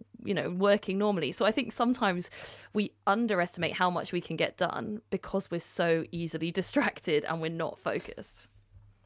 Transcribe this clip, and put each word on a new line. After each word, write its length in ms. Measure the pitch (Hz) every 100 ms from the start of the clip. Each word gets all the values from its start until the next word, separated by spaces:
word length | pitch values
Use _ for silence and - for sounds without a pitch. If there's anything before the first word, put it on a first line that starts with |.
| - -
you 100 | -
know, 160 | 180 -
working 480 | 180 202 202 - 190
normally. 340 | 208 196 139
So 140 | 165 190
I 60 |
think 200 | 226 233
sometimes 600 | - 240 247 208 180 175 - - - -
we 180 | 214 208 _ -
underestimate 680 | 208 233 190 175 - 165
how 180 | - 180
much 200 | 175 -
we 80 | 175
can 160 | - 160
get 220 | 165 -
done 440 | 175 - 220 214 -
because 400 | 190 - 190 -
we're 80 | 170
so 440 | - - 170 165 -
easily 380 | 170 170 156 165
<laughs> 100 | 170
distracted 640 | 180 285 220 - - 156 -
and 140 | 165
we're 120 | 160
not 260 | 165 160 -
focused. 720 | - 113 - - - - - - _ - - _